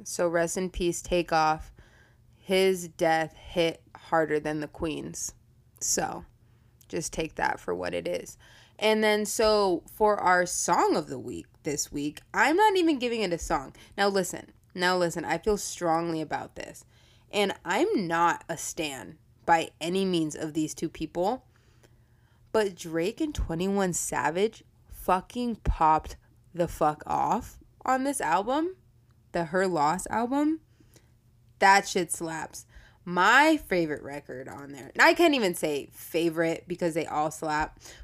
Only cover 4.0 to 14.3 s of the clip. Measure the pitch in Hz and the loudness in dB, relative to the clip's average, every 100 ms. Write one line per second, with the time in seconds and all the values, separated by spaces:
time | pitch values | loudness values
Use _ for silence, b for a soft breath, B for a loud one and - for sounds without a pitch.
4 | - 165 156 151 151 151 147 - 165 143 | 0 2 2 0 -2 -4 -6 -6 -6 -6
5 | 135 165 - - _ _ _ - - - | -10 -10 -12 -12 _ _ _ -8 -4 -2
6 | - 180 - _ _ b b b - 175 | -2 -6 -14 _ _ b b b -10 -8
7 | - - 165 - - - - 87 90 175 | -6 -6 -6 -2 -2 -2 -6 -6 -4 -4
8 | 175 175 - - b b b b 214 220 | -4 -6 -8 -18 b b b b 0 2
9 | 214 208 208 - 214 214 196 175 - - | 2 2 0 0 2 4 2 0 -4 0
10 | 214 202 180 180 175 - - 190 403 226 | 2 2 4 4 2 -2 0 2 2 0
11 | 147 131 113 85 - - 156 139 - 147 | -2 -8 -10 -12 -14 -10 -6 -4 -6 -6
12 | 147 - - 190 247 349 427 381 330 269 | -6 -8 -4 0 2 4 4 4 2 2
13 | 240 226 190 165 - 156 143 - B B | 0 -2 -2 -2 -2 -4 -4 -16 B B
14 | 202 196 175 | 2 2 -2